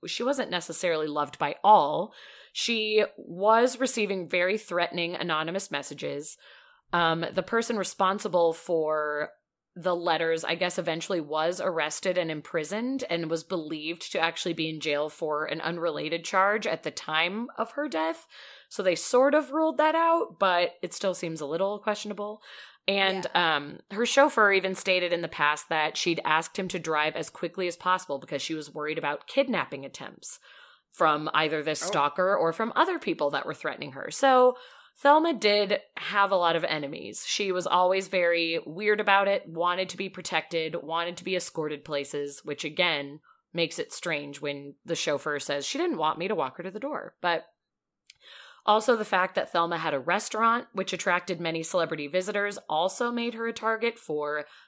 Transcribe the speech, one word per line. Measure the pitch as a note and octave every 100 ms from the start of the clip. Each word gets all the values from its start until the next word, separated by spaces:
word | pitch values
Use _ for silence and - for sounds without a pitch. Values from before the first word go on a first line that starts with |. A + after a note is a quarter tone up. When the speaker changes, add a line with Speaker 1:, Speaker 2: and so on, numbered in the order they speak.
| D#3+
Speaker 1:
she | -
wasn't | A#3+ C4+ F3
necessarily | F3 - D#3+ F3+ D#3 D#3
loved | D3 C#3+ -
by | D3 -
all. | - G#3 C#3+ D3+ G#3 - - - -
She | - - A3+ G#3+ G#3+ - -
was | - F3 G3+ A3+ B3 B3+
receiving | B3+ - G#3 F#3+ E3
very | F3+ F3+ G#3
threatening | - F3 E3+ E3+ E3+ F3
anonymous | F3 D#3 D#3+ F#3 F#3+
messages. | C#3+ C#3+ D3+ D3 C#3+ D3+ - - - - _ _
Um, | F3 E3 D#3+ E3
the | F#3
person | F3+ A#3 A#3 A3+
responsible | F3+ - F#3+ G3 G3+ F3+ E3+
for | E3 - E3 D#3 D#3 D3+ D3 D3+ - _ _ _ -
the | F3 F3
letters, | F3 D#3+ E3 E3
I | D#3+ E3+
guess, | F3+ F3
eventually | E3+ D#3+ - F3+
was | D3+ D#3 D#3+ F3+
arrested | F#3 E3 D3+ - F#3+ F3+
and | E3
imprisoned | D#3 - E3+ D#3 G#3 B3 C4+ -
and | E3+ D#3+
was | E3
believed | D#3+ F#3 D3+ D#3 D#3 E3+ -
to | F#3
actually | E3 E3 F3+
be | D#3+ D#3+
in | D#3
jail | D3+ C#3+ D3+
for | - D#3 D3 D#3
an | D#3+
unrelated | D#3+ E3+ E3 D3+ D3+ E3+ E3
charge | G3 G3 G#3+ G#3
at | D#3+
the | D#3
time | - - D#3 E3+ G3+ A#3+ -
of | A3+
her | - D4
death. | D#4 D#4+ E4 - - - - -
So | -
they | F#3+ E3
sort | - B3 C#4
of | D4 C4
ruled | C#4+ D#4+ D#4+
that | D#4 E4
out, | E4 E4 E4 -
but | G3 F3 F3 -
it | F3
still | - G3 F3
seems | E3+ D#3+
a | D3
little | E3 G3 G#3
questionable. | G#3+ G#3 G#3 G#3 G#3 A3 - - - - -
And, | G3 F#3+ F#3+ F3 E3+
Speaker 2:
Yeah. | E3+ D3
Speaker 1:
um, | C#3+ - -
her | G3 A#3
chauffeur | - C#4+ - G#3
even | G3 F#3
stated | F#3 - F3+ F3+
in | E3+
the | E3
past | - D3 D3+ -
that | D#3+ D#3 -
she'd | F3+ E3+
asked | - D#3 E3 -
him | F#3+
to | F3+
drive | D#3+ D3+ D3+ D#3
as | D#3
quickly | - F3 F#3 F3+
as | E3+
possible | F#3 F#3 - C#3
because | - C#3+
she | - D#3+
was | D3
worried | D3+ D3+ D#3+
about | D3 D3 -
kidnapping | - C#4 G3 C3 C3+ C3+
attempts | - B2+ - - - - - - _ _
from | - D#3+ D3+ D3+
either | D3+ D#3 D#3
this | D3 D3+
Speaker 3:
Oh. | E3+
Speaker 1:
stalker | F#3+ C#3+ - F#3 G3+
or | E3
from | E3 A3+ -
other | F4 F4
people | - E3 C#3+
that | C#3 -
were |
threatening | D3+ D#3 - C#3+
her. | C#3 -
So | - C4+ B3+ B3+ B3 - - - -
Thelma | C#4+ D4+ E4
did | B3 G#3+ G#3 G3 G#3 - -
have | - G3+ G3
a | F#3+
lot | E3+ E3
of |
enemies. | E3 D3+ C#3+ D3+ - - -
She | - G3+
was | F3+ F3
always | F3 F3+ F#3+ F#3
very | F#3+ F3 E3+ E3 E3 C#3
weird | E3 G#3+ G#3
about | G3+ G3 G3
it, | G3 E3+
wanted | E3 F3 F3 F#3
to | F#3
be | G3
protected, | F#3+ - E3 - E3+ D#3+ E3+
wanted | D#3 E3 E3+ F3
to | F#3
be | F#3
escorted | - - D3+ D3
places, | D3 D3 C#3+ D3 C#3+ C#3 -
which | C#3+
again | D#3 D3+ F3 D3+ C#3+ D3+ _ _ _
makes | E3+ E3 -
it | D#3+
strange | - F3+ D3+ C#3+ C#3
when | D3 C#3+ C#3+ - -
the | E3
chauffeur | - C#3+ D#3 D3
says, | - C#3+ C#3
"She | C#4
didn't | F4+ F#3
want | D#3 D3+
me | F#3
to | F#3+
walk | - -
her |
to | F3
the | G3
door." | C#4 C#4+ - -
But | F3+ E3+ - _ _ _ _ _ - - - - - - -
also | G#3+ A3 A3+
the | G#3
fact | F#3+ F#3 F#3
that | -
Thelma | F3 E3+ E3+
had | D#3+
a | C#3+
restaurant, | C3+ F#3+ - G#3+ A3+ A#3 -
which | F#3+ F#3+
attracted | F#3 - F3+ F3 E3+
many | E3+ E3
celebrity | D#3+ F3+ D#3+ D#3+ C#3+
visitors, | F3+ F#3 G3+ G3+ G3+ -
also | D#3 F3+ - A#3+
made | A#3+ A#3 A3
her | A3+
a |
target | A3+ A3 A3 A#3 A#3
for | - D3+ D3 D3+ D3 -